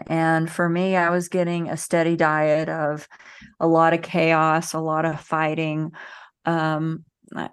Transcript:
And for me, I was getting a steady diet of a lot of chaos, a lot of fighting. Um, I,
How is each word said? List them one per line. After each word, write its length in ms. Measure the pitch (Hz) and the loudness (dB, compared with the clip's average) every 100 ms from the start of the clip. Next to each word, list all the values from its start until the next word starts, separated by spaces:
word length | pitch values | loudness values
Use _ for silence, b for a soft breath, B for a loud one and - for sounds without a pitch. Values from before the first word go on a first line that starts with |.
| - | -4
And 440 | 165 165 160 160 | 0 2 2 0
for 180 | - 170 | -2 0
me, 280 | 170 185 185 | 0 0 2
I 140 | 170 | 2
was 180 | 180 180 | 0 0
getting 400 | 185 175 175 165 | -2 -2 -2 -4
a 80 | 160 | -6
steady 400 | - 170 165 170 | -2 0 2 2
diet 540 | 160 156 156 151 156 | 2 2 2 2 0
of 380 | 160 151 151 - B B B B B | -2 -4 -4 -10 B B B B B
a 60 | 165 | 2
lot 260 | 165 165 | 6 6
of 80 | 165 | 4
chaos, 720 | 165 175 165 160 160 156 165 | 0 0 2 4 4 2 -2
a 80 | 160 | -4
lot 240 | 160 156 | -2 0
of 160 | 160 156 | -2 -4
fighting. 720 | - 160 156 160 160 151 156 160 B B B _ 165 | -4 -2 -2 -2 -4 -4 -6 -8 B B B _ -2
Um, 580 | 165 160 156 160 160 160 _ - | 0 0 -2 -4 -6 -12 _ -16
I, 160 | - - | -12 -12